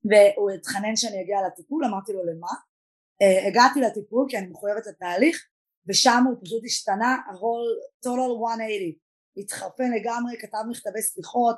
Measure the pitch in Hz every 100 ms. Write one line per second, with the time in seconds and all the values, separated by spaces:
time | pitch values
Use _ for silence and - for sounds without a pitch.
0 | 208 208 202 202 202 190 - 196 214 220
1 | 226 196 185 202 185 - - 311 247 196
2 | 196 190 170 165 175 - - _ _ _
3 | _ - 196 190 202 202 262 269 226 208
4 | 202 233 269 226 185 160 202 208 214 -
5 | 180 180 302 330 - _ _ _ - 190
6 | 254 240 254 233 170 226 233 - - 196
7 | 240 254 - 185 226 233 233 - - _
8 | 247 247 254 233 226 226 220 208 175 156
9 | _ _ _ 190 202 - - - 254 226
10 | 233 240 240 233 208 214 226 233 202 202
11 | 214 - 165 247 233